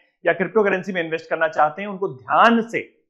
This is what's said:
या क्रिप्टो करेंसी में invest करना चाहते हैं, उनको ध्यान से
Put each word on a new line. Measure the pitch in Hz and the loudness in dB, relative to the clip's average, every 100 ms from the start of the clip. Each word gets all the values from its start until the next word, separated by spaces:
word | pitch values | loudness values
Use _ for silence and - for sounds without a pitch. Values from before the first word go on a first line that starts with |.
| _ _ 170 | _ _ -2
या | |
क्रिप्टो | 170 175 220 | 0 0 0
करेंसी | 202 185 180 | 2 0 -2
में | 185 | -4
invest | 165 165 - | -4 -6 -6
करना | 160 160 | -2 -2
चाहते | 151 151 151 | 2 0 0
हैं, | 208 | -10
उनको | 190 190 | -6 -8
ध्यान | 131 - 151 220 233 | -8 -2 4 6 4
से | 226 147 - _ _ | 0 -6 -8 _ _